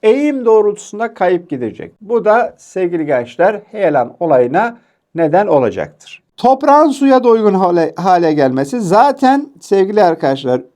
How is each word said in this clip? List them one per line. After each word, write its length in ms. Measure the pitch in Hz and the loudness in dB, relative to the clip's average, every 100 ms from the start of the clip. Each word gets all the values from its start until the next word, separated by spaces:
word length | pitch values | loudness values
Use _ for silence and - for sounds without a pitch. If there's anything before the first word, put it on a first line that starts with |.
eğim 420 | 220 254 294 277 | 2 0 0 -2
doğrultusunda 680 | 233 220 208 202 - 208 233 | 2 2 2 -4 -12 -10 -10
kayıp 360 | 233 180 180 175 | -4 -2 -2 -4
gidecek. 420 | 135 120 - - _ | -8 -8 -10 -18 _
Bu 240 | 202 233 | -6 -2
da 300 | 202 220 233 - | 0 0 0 -8
sevgili 480 | - 185 185 175 151 | -14 -6 -4 -4 -2
gençler 540 | 131 120 - 180 214 - | -4 -4 -2 -2 -2 -10
heyelan 460 | 214 190 147 143 - | -4 -2 0 -4 -6
olayına 560 | 170 135 123 156 233 233 _ _ _ | 0 0 2 0 -4 -6 _ _ _
neden 320 | 160 165 165 208 | -4 0 0 2
olacaktır. 760 | 151 120 95 76 _ - - _ _ | 0 0 -4 -10 _ -20 -20 _ _
Toprağın 540 | 240 262 285 285 311 | 0 2 2 4 2
suya 340 | 269 269 262 | 2 2 2
doygun 300 | 240 226 214 | 4 2 2
hale, 400 | 196 190 175 165 - | 0 0 0 -2 -2
hale 360 | 180 180 170 | 0 2 2
gelmesi. 480 | 151 135 131 135 247 | 2 0 0 -4 -4
Zaten 680 | 196 202 277 277 254 277 285 _ | 0 2 2 2 0 0 -4 _
sevgili 420 | - 196 190 208 | -4 0 0 2
arkadaşlar, 600 | 185 165 151 135 135 127 123 | 2 2 -2 -4 -2 -4 -6